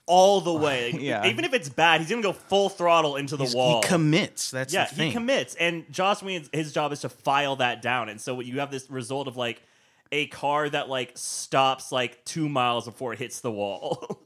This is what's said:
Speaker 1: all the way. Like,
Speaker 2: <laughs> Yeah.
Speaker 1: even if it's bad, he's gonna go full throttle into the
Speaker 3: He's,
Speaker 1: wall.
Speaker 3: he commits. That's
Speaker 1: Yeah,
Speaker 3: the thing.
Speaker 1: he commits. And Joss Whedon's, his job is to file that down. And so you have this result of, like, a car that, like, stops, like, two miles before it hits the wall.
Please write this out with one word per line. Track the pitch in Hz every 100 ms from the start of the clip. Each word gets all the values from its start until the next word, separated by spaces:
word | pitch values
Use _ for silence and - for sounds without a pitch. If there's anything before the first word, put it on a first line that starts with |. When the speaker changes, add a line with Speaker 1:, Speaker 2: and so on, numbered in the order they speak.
| -
Speaker 1:
all | 180 190 196
the | 170
way. | 160 147 127 120
Like, | 127
Speaker 2:
<laughs> |
Yeah. | 139 110 107
Speaker 1:
even | 226
if | 330
it's | 247 143
bad, | 139 165 160
he's | 160
gonna | 233
go | 202
full | - - 196 196
throttle | - 175 165 151 139
into | 139 143
the |
Speaker 3:
He's, | 131
Speaker 1:
wall. | 120 127 117
Speaker 3:
he | -
commits. | 175 151 170 - - -
That's | 131 131
Speaker 1:
Yeah, | 185 139
Speaker 3:
the |
thing. | 143 156
Speaker 1:
he |
commits. | 233 233 262 - -
And | 170 170 147
Joss | 139 190 208
Whedon's, | 190 180 151
his | 147 151
job | 156 147
is | 147
to | 135
file | - 147 139 139 135
that | 123 113
down. | 117 123 110
And | 107
so | - 127
you | 123 131
have | 139
this | 135 131
result | 131 113 135 135
of, | 123
like, | 120 110 _ _ _ _ _
a | 147 135
car | - 143 147 147
that, | 147 131
like, | 131 123 -
stops, | - - - 147 135 131 -
like, | 131 120 -
two | - 170 151
miles | 135 123 120
before | 113 - 123
it | 110
hits | 120 -
the | 123
wall. | 104 101 95 147 - - -